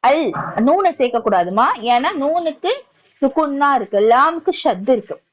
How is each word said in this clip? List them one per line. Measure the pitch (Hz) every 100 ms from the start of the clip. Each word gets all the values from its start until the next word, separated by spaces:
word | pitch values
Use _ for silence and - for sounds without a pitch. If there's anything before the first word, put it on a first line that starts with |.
அல், | 247 302 269 - - -
நூனை | 233 349 381 -
சேர்க்க | 247 240
கூடாதுமா. | 220 190 175 196 254 480
ஏன்னா | 226 240 285
நூனுக்கு | 381 277 339 330 302 359 539 - _ _ _
சுக்குன் | 269 294 302 277
தான் | 285 269
இருக்கு, | 196 202
லாமுக்கு | 214 240 302 339 349
ஷத்து | - - 190 202
இருக்கு. | 240 - - _